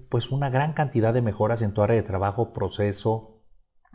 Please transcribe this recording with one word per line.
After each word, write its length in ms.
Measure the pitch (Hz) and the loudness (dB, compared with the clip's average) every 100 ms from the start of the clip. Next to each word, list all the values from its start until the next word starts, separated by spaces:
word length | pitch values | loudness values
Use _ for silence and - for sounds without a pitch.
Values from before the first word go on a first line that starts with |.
| - | -4
pues, 200 | 120 - | -4 -2
una 200 | 135 139 | -2 0
gran 240 | 131 151 | 0 0
cantidad 400 | 156 147 123 110 | 0 0 2 2
de 80 | 123 | 2
mejoras 400 | 113 98 107 117 | 0 0 0 2
en 100 | 110 | 0
tu 80 | 98 | 2
área 160 | 104 117 | 4 2
de 60 | |
trabajo, 500 | 98 95 98 98 113 | 2 -2 -2 -2 -4
proceso, 880 | - 98 - 104 101 113 113 - - _ - _ _ _ | -2 -6 -2 -2 0 -2 -2 -6 -20 _ -20 _ _ _